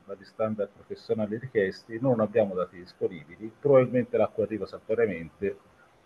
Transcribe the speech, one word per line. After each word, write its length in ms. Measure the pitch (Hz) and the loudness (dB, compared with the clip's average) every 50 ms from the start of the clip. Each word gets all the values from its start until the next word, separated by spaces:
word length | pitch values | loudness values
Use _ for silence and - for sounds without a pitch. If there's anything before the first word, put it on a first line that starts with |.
| - | -16
dagli 180 | - 101 95 98 | -16 -16 -16 -16
standard 460 | - _ - 110 110 107 104 98 - - | -20 _ -4 -2 -2 -2 -2 -4 -6 -6
professionali 640 | - - - 101 - - - 117 110 107 101 107 | -14 -14 -14 -14 -14 -4 -4 -2 -2 -2 -4 -4
richiesti, 640 | 117 - 131 - 110 98 95 95 - - - 113 113 | -6 -8 -2 0 0 0 0 -2 -6 -12 -12 -8 -2
non 200 | 127 135 123 110 | 0 2 2 2
abbiamo 340 | 107 101 104 117 107 98 92 | 2 2 2 2 2 2 0
dati 240 | 92 87 - - 90 | -2 -4 -4 -6 -12
disponibili, 720 | 90 - - _ 117 107 92 80 73 78 87 95 107 110 - - | -18 -18 -8 _ -4 -4 -4 -6 -12 -16 -16 -14 -14 -14 -14 -4
probabilmente 560 | - 139 139 131 127 123 120 127 117 - - | 2 6 6 6 6 6 2 -2 -2 0 2
l'acqua 280 | 113 104 - - - 104 | 2 2 2 2 -2 -2
arriva 200 | - 110 101 92 | -2 -2 -6 -6
saltuariamente, 920 | - - 90 - - 110 113 117 104 90 82 82 76 - _ 98 98 - - - - _ _ - _ _ _ _ | -8 -10 -14 -6 -4 0 2 2 0 0 -4 -8 -12 -8 _ -4 -4 -4 -6 -14 -20 _ _ -20 _ _ _ _